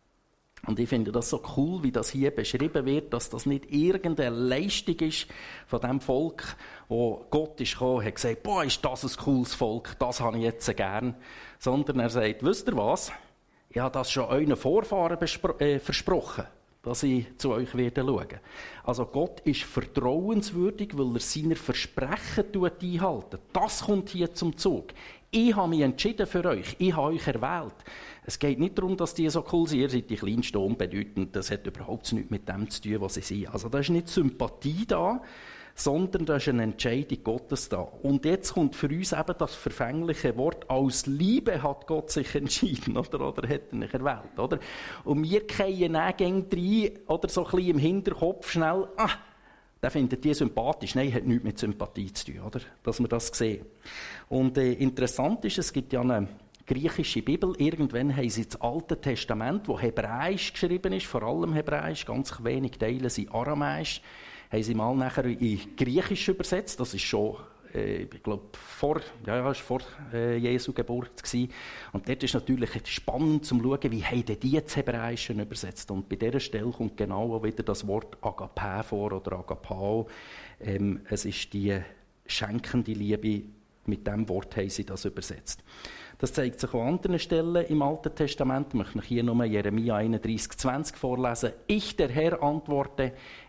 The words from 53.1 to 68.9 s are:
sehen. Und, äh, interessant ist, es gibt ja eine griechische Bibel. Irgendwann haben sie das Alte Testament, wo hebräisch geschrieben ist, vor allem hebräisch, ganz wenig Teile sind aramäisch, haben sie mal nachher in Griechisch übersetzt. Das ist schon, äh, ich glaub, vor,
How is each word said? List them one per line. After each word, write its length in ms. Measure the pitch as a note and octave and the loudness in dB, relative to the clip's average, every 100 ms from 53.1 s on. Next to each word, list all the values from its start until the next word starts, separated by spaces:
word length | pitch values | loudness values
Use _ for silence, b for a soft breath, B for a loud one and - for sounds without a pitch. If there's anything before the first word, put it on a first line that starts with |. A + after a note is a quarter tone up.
| A#2 - | 2 0
sehen. 400 | - A2 G#2 - - B B B B B | 0 0 0 -6 -18 B B B B B
Und, 260 | B2+ C3 C3 | 2 4 4
äh, 160 | B2+ | 2
interessant 720 | A#2+ C3+ C3 B2+ - C#3+ A#3 | 4 2 2 0 2 0 0
ist, 140 | G#3 F#3+ | 0 -2
es 140 | - | -2
gibt 200 | C#3 B2 | -2 -2
ja 80 | B2+ | 0
eine 280 | B2 A2+ G2 - - - - | 2 2 0 -6 -20 -20 -4
griechische 540 | C3 D#3 - D#3 A2+ | 0 0 0 0 0
Bibel. 340 | A2+ D#3 F#3 D#3 | 0 2 2 2
Irgendwann 580 | D3 D#3+ C#3 A#2 C#3 C3+ | 2 2 0 2 2 2
haben 140 | B2 | 0
sie 160 | G#2+ A2+ | 0 -4
das 120 | - | -2
Alte 380 | A#2+ D#3 E3 D#3 | -2 -2 -4 -2
Testament, 720 | C#3+ A#2 - G#2+ A#2 G3 G#3 | 0 -2 -2 -2 0 -2 -2
wo 100 | - | 0
hebräisch 760 | B2 - G#2 A#2 E3 F#3+ - | 0 0 -2 -2 -2 -2 -4
geschrieben 420 | - F3 F3+ F3+ | -2 0 0 0
ist, 120 | - - | -2 -2
vor 160 | B2 | -2
allem 280 | G#2+ D3+ E3+ | 0 0 2
hebräisch, 540 | D#3 D3+ D3 D#3 D#3 - | 2 0 -2 -2 -6 -4
ganz 260 | A#2 C3+ - | -4 -4 -4
wenig 360 | A#2 C3 C3 - | -2 0 -2 0
Teile 320 | A2 B2+ B2+ | 0 0 -2
sind 240 | - G2+ | -2 -2
aramäisch, 640 | A2+ C3+ D3 C#3+ D3 D#3+ - B B B B B | -2 0 0 0 -2 -4 -6 B B B B B
haben 120 | A2 | -2
sie 120 | A2 | 0
mal 220 | A2 A2 C3+ | 2 2 2
nachher 300 | B2+ C3+ B2 | 2 0 0
in 500 | A#2 A#2+ G2+ - - | 2 2 0 -4 -2
Griechisch 520 | B2 G3+ - F#3+ - | 2 2 2 0 0
übersetzt. 520 | F#3+ - F#3 - - | 0 0 0 -2 -4
Das 140 | B2+ | -4
ist 80 | - | -2
schon, 340 | - A2 G#2+ - - - - | 0 2 0 -2 -12 -20 -8
äh, 300 | - G#2 F#2+ | -4 -2 -4
ich 180 | F#2+ G2+ | -6 -8
glaub, 340 | - G2+ - - | -6 -6 -8 -18
vor, 460 | - - C#3+ | -16 -2 0